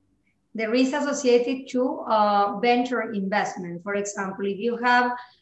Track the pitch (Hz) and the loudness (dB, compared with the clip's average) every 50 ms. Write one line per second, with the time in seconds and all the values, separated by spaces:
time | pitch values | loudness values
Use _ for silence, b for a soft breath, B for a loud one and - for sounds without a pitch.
0 | _ _ _ _ _ _ _ _ _ _ - 214 220 214 233 254 269 262 294 294 | _ _ _ _ _ _ _ _ _ _ -8 -6 -4 0 2 2 2 2 0 -2
1 | 269 285 269 - - 247 240 240 240 269 269 262 - - - 254 254 262 - - | -2 -2 -2 -2 2 4 4 4 4 2 -4 -4 -6 -4 -2 -2 0 0 -2 -4
2 | - 240 220 214 208 208 208 202 202 202 214 196 226 240 240 247 247 - 254 226 | -4 0 2 2 4 4 4 4 2 2 0 0 2 2 2 2 2 0 -2 -4
3 | 220 220 220 202 190 190 202 202 - - - - 180 175 170 170 175 202 202 202 | -4 -4 -4 -4 0 0 0 0 0 -2 -6 -8 -8 -8 -8 -8 -6 -4 -4 -4
4 | 202 202 - 202 196 190 190 - 196 202 196 185 220 240 233 226 240 247 247 247 | -4 -4 -6 -6 -6 -6 -6 -4 -4 -4 -4 -2 -2 -4 -2 0 2 4 4 4
5 | 247 247 247 B B B B B | 4 2 -2 B B B B B